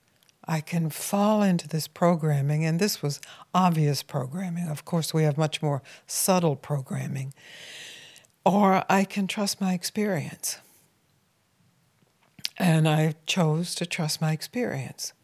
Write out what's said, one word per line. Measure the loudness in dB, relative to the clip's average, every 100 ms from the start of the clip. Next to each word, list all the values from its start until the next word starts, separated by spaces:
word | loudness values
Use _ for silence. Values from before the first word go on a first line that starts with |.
| _ _ _ _ -4
I | -4
can | -2 -2 -2
fall | -4 -4 0 2 4
into | 4 2 0
this | -6 -6
programming, | 2 2 4 2 0 0 0
and | 0 2
this | 0 -2
was | -4 -6 -10 -20 -4
obvious | 2 4 4 2 2
programming. | -4 -6 -6 -6 -6 -6 -6
Of | -8 -4
course, | -2 0
we | 2
have | 2 2
much | 0 0
more | -2 -2 -6 -20 -10
subtle | -4 2 4 4 0
programming. | -4 -6 -4 -6 -6 -6 -8 -12 -20 -20 -18 -18 -18 -18 -20 -20 _ _ 2
Or | 4 6 4 4
I | 4
can | 2 0 -4
trust | -2 -2 -2
my | -2
experience. | -2 -4 -4 -2 -2 -4 -8 -8 -10 _ _ _ _ _ _ _ _ _ _ _ _ _ _ _ _ _ _ -12 0
And | 2 4 4
I | 4 2 -2 -4
chose | 0 2 2 -2 -6
to | -6
trust | -4 -4 -2
my | -2
experience | -2 -4 -6 -4 -6 -8 -10 -12 -14